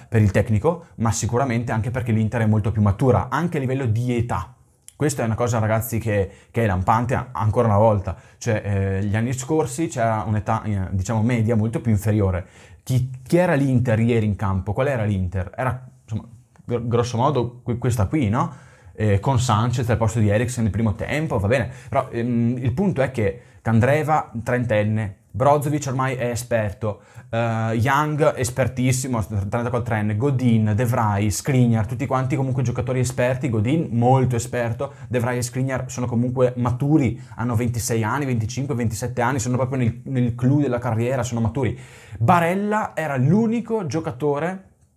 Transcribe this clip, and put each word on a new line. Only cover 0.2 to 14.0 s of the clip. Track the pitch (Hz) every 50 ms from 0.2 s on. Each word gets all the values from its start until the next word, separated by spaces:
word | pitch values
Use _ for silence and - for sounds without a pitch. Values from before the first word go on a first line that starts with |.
| 107
il | 101
tecnico, | - 117 101 - 110 104 - 151 175 175 - - -
ma | - 110 113 113
sicuramente | - - 101 - - 147 131 113 117 120 120
anche | 123 110 101 120
perché | 113 110 104 123 110
l'Inter | 110 110 107 107 120
è | 113
molto | 107 107 110 98 117 98
più | 107
matura, | 104 101 95 - 143 127 117 98 87 -
anche | - 139 165 175 - 147
a |
livello | 135 120 131 135 139
di | 113 104 113 123 123 123
età. | 120 117 - 104 95 87 - - _ _ _ _ _ _ - -
Questa | - 143 147 131 127
è | 127
una | 113 113
cosa, | 107 123 117 113 117
ragazzi, | 107 107 110 113 107 - - 113
che, | - 113 104 101 95 95 - - - _
che | - 120 117
è |
lampante | 110 92 92 92 107 113 113 120 120 131
a-, | 95 - - -
ancora | - 104 104 98 120 120 113
una | 104
volta. | 101 107 113 107 98 92 - 85 - - - - _
Cioè, | - 120 110 107 -
eh, | 98 101 98 98 98 98 95 101
gli | 104 101
anni | 110 113 123 127
scorsi | 123 - - 160 156 156 151 - - 165 170
c'era | 165 135 113 113 110 107 92
un'età, | 110 107 107 101 - 113 110 -
eh, | 107 104 98 95 90 -
diciamo, | 95 92 - 120 110
media | 107 120 127 127 113 107 117
molto | 107 104 113 113 165 -
più | 117
inferiore. | 110 98 - 110 104 110 101 95 90 87 85 - - - - - - - _
Chi, | - 131 123 127 127 - - -
chi | - -
era | 170 180 180 165
l'Inter | 139 143 139 131 123 120 123 113 107